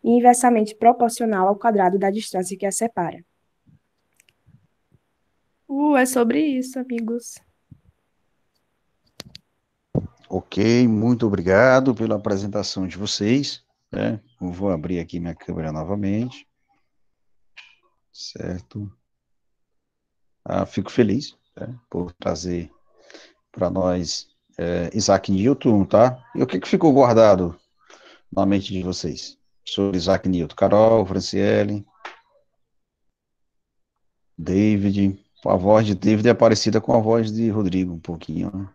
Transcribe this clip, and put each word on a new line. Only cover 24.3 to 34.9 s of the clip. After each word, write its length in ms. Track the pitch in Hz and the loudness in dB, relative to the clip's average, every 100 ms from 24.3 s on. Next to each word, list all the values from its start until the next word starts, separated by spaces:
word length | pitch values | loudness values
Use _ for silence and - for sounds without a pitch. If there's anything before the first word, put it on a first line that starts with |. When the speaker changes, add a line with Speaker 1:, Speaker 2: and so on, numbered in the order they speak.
| _ _ - | _ _ -8
Speaker 2:
é, 340 | 85 87 87 | -6 -4 -4
Isaac 360 | 110 104 98 - | -4 2 2 2
Newton, 520 | 98 110 139 127 104 | 0 2 2 2 2
tá? 380 | 92 107 123 127 - | 4 4 4 2 -12
E 80 | - | -4
o 40 | 131 | -2
que 140 | 185 | -2
que 80 | - | -2
ficou 240 | 190 170 | 2 4
guardado 680 | 135 123 110 110 95 87 80 _ _ _ - - - _ | 6 6 8 8 6 2 -6 _ _ _ -20 -20 -20 _
na 160 | - 98 | -2 0
mente 260 | 98 95 | 0 -2
de 100 | 95 | -6
vocês 560 | 90 92 - - - - _ _ | -6 -6 -8 -10 -14 -20 _ _
sobre 320 | - - 98 92 | -12 -4 -2 -2
Isaac 320 | 85 95 95 | 0 0 0
Newton? 260 | 90 80 | -2 -4
Carol, 500 | - 98 101 110 113 | -2 2 4 6 4
Franciele, 840 | 92 95 - 95 101 107 104 104 104 _ - - _ _ _ _ _ _ _ _ _ _ _ _ _ _ _ _ _ _ _ _ _ - | 0 -4 -4 -2 0 0 0 -4 -10 _ -20 -20 _ _ _ _ _ _ _ _ _ _ _ _ _ _ _ _ _ _ _ _ _ -14
David. 840 | 80 92 107 104 101 | -4 0 2 2 0